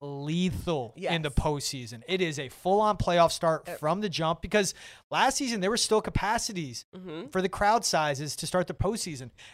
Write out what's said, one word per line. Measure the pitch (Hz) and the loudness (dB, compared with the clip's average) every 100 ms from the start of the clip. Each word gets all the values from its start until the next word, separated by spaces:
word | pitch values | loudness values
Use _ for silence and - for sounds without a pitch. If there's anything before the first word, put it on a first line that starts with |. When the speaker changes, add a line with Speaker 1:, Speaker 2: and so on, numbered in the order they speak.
Speaker 1:
lethal | 143 139 147 170 185 - - 156 113 - | -10 -8 -4 0 0 0 -2 -2 -4 -6
in | 175 165 | -2 -2
the | 151 | -2
Speaker 2:
Yes. | 123 156 | 0 0
Speaker 1:
postseason. | 147 - 139 117 120 135 | 0 -4 -8 -10 -12 -4
It | 185 | 0
is | 175 143 | 0 -2
a | 131 | -8
full-on | - 180 202 214 196 | -4 2 4 4 2
playoff | - 175 165 | 4 6 6
start | - 170 160 - | 4 0 0 -2
Speaker 2:
Uh, | 170 | -4
Speaker 1:
from | 151 180 | 0 0
the | 214 | -2
jump | 156 160 170 | -2 -2 -2
because | 185 208 190 - - - - | 0 2 2 -2 -14 -20 -2
last | 156 240 - | 2 4 2
season | 269 226 | -2 0
there | 185 | 0
were | 220 | 0
still | - 214 | 2 2
capacities | 202 - 196 226 - 190 139 117 - | 2 0 0 0 -2 -6 -8 -10 -14
Speaker 2:
Mm-hmm. | 185 185 156 254 | -16 -12 -12 -4
Speaker 1:
for | 190 | -2
the | 180 | -2
crowd | - 208 233 - | 2 2 4 2
sizes | 170 151 135 151 - | 0 0 -2 -4 -6
to | - | -2
start | 185 175 | 0 0
the | |
postseason. | 175 185 226 180 139 127 - - | 0 0 -2 -4 -8 -12 -18 -20